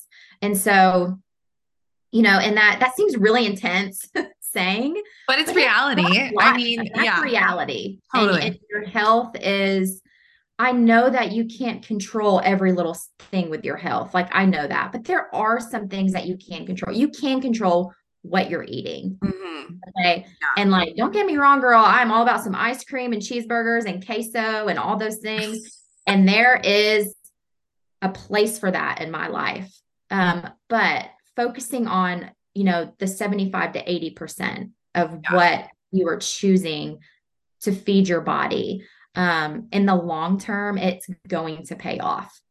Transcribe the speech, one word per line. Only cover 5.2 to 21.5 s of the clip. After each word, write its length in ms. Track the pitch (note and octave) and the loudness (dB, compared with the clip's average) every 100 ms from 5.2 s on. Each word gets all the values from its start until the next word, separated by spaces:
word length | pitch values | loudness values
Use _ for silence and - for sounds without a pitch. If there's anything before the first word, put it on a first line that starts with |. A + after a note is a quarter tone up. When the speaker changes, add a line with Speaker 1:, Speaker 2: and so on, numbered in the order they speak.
| - | -2
Speaker 2:
But 120 | C4+ | 0
it's 120 | D#4+ | 2
Speaker 1:
but 60 | F4+ | 2
it's 80 | C4 | 4
Speaker 2:
reality. 360 | A3 C#4 G3+ | 4 2 2
Speaker 1:
not 80 | F3+ - - - | 2 2 0 2
Speaker 2:
I 60 | A#3 | 4
Speaker 1:
life. 60 | A#3+ | 4
Speaker 2:
mean, 340 | A#3+ A#3 A3 | 0 -2 -4
Speaker 1:
That's 120 | A#3 C#4 | -2 0
Speaker 2:
yeah. 160 | F3+ | 0
Speaker 1:
reality. 800 | C#4+ A3 F#3+ F3+ C#3+ A#2 G3 - _ | 0 2 2 0 -2 -6 -8 -12 _
And, 140 | B3 G#3 | 2 2
Speaker 2:
Totally. 140 | F3 D#3+ | 2 0
Speaker 1:
and 120 | F3+ - | -6 -8
your 160 | G#3 G3+ | -8 -6
health 500 | A3+ G#3+ A3+ A#3 - | 0 4 4 2 -4
is, 600 | F#3+ G3 G3 G3 F#3+ F#3+ _ _ _ _ _ - | -2 0 2 0 -2 -4 _ _ _ _ _ -2
I 120 | B3 | 0
know 360 | B3 A3+ A3+ B3 | 4 6 6 4
that 220 | B3 G3 | 2 0
you 140 | A3 A3+ | -2 -4
can't 360 | - B3 - | -6 -6 -6
control 560 | - G#3 F#3+ A3 G#3 F#3+ | -6 -8 -6 -2 2 2
every 300 | F#3+ F#3+ F#3+ | 4 2 4
little 200 | F3+ E3 | 2 -2
s-, 160 | E3 - _ | -6 -14 _
thing 320 | - F#3+ E3 | -8 -4 -4
with 160 | D#3 - | -6 -6
your 120 | - | -6
health. 360 | E3+ - - | -4 -4 -2
Like, 160 | F3+ F3+ F#3 | -2 0 2
I 100 | G3 | 2
know 220 | D#3 C#3+ | 2 -2
that, 240 | C#3+ F#3+ | -4 -4
but 140 | A#3 C#4 | -6 -4
there 280 | F4+ - | -4 -2
are 260 | - A3 A#3 | -2 0 -2
some 280 | - A3+ G3 | -4 -8 -6
things 260 | G3 F#3+ | -2 -2
that 140 | F#3 F3+ | -2 -6
you 100 | F#3 | -10
can 280 | - D#3+ - | -12 -12 -10
control. 280 | F#3 - A3+ | -8 -6 -2
You 120 | D4 | -2
can 320 | - C#4 C4 | -2 -2 -2
control 500 | C4 A3 F#3+ F3 F#3 - _ _ | 0 0 2 2 0 -8 _ _
what 300 | E3 F#3 F#3+ | -4 -2 -2
you're 120 | E3 - | -4 -8
eating. 500 | C3 B2 C3+ F#3+ F#3+ | -10 -10 -8 -10 -6
Speaker 2:
Mm-hmm. 520 | - - F#3 D3+ - F3 - | -6 -6 -12 -14 -16 -18 -12
Speaker 1:
Okay. 360 | F#3+ F3+ E3+ - | -2 0 0 -4
Speaker 2:
Yeah. 200 | - D3 C3+ | -6 -2 2
Speaker 1:
And, 80 | G3 | 2
like, 260 | F#3 E3 - | 2 2 -2
don't 160 | B3 | -2
get 140 | G#4 G4 | 0 0
me 120 | D4 | 4
wrong, 220 | C#4 | 4